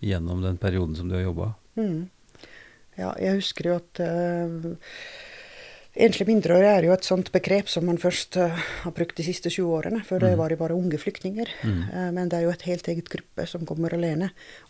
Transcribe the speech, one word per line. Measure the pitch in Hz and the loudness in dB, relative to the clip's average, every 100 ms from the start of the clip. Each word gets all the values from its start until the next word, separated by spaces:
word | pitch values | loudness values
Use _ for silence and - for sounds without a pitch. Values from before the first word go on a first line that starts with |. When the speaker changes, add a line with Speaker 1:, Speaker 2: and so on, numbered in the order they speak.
Speaker 1:
gjennom | 98 90 85 90 | -2 -2 0 0
den | 92 90 | 0 0
perioden | 98 92 80 78 | 0 0 0 -2
som | 90 | -2
du | |
har | 92 92 | -2 -2
jobbet. | 82 107 - _ 220 | -2 -4 -6 _ -4
Speaker 2:
Mm. | 208 160 185 _ _ - - - - - - - | -2 -2 -6 _ _ -20 -20 -20 -20 -20 -20 -8
Ja, | 185 - | -6 -2
jeg | 190 196 | 0 0
husker | - - 170 | -2 -4 -2
jo | 175 | -2
at, | - - | -4 -4
eh, | 165 170 175 175 170 165 165 170 - - - - - - - - - - - - | -2 0 0 -2 -2 -4 -8 -10 -14 -16 -16 -18 -18 -20 -20 -20 -20 -20 -10 4
enslig | 226 - 190 | 4 6 4
mindreårig | 214 165 180 202 196 | 4 6 6 8 6
er | 165 | 6
jo | |
et | 185 - | 4 2
sånt | 185 - | 0 2
begrep | 185 - 196 196 | 0 2 0 2
som | 165 175 | -2 0
man | 170 | 2
først, | 180 - - 180 | 0 0 -4 0
eh, | 170 170 - - | 0 0 -6 -8
har | 175 | -8
brukt | - 170 - | -4 -4 -2
de | 160 | -4
siste | 175 170 | -4 -4
tjue | 190 175 160 | -2 0 0
årene, | 170 220 | 0 -4
før | - 185 | -2 2
det | 185 | 4
Speaker 1:
Mm. | 170 | 4
Speaker 2:
var | 160 | 2
det | 160 | 0
bare | 165 | 0
unge | 175 180 151 | 0 0 -2
flyktninger. | 202 - 185 214 233 - | -4 -6 -8 -6 -6 -4
Speaker 1:
Mm. | 113 90 95 | 0 0 -2
Speaker 2:
Eh, | 180 180 | -4 -2
men | 180 175 | -2 0
det | 170 | 2
er | |
jo | 170 | 0
et | 170 | 0
helt | 180 175 - | -4 -4 -2
eget | 170 - | -4 -4
gruppe | - - - 170 | -10 -8 -8 -6
som | 170 | -6
kommer | 165 156 165 | -6 -2 -2
alene. | 170 170 156 185 - - - | 0 0 0 -2 -6 -20 -20